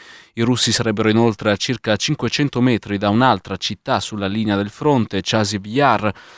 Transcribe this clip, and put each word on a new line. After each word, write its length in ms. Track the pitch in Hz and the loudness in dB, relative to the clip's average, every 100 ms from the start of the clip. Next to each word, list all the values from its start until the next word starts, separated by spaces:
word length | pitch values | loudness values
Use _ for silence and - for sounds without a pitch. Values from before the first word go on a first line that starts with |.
| - - - - | -12 -20 -12 -2
I 80 | |
russi 280 | 117 123 - | 0 2 0
sarebbero 380 | 110 113 104 107 | 0 0 0 2
inoltre 420 | 110 117 104 107 | 4 2 2 -2
a 60 | 101 | -2
circa 400 | - 120 - 104 | -2 -4 -2 -2
cinquecento 640 | - 151 117 - 143 123 | -2 -2 -2 -2 -2 2
metri 360 | 127 110 101 101 | 2 2 -2 -2
da 120 | 104 | 0
un'altra 480 | 107 131 98 - 95 | 2 2 2 -2 -8
città 420 | - 101 - 113 | -8 -8 -4 -4
sulla 280 | - 107 98 | -4 -6 -4
linea 280 | 107 107 101 | -2 0 0
del 140 | 101 | -2
fronte, 500 | - 151 135 104 98 | -4 0 0 0 -4
Chasiv 440 | - 110 101 104 104 | -2 0 0 -2 -4
Yar. 480 | 123 143 107 104 - - | 0 2 2 0 -4 -12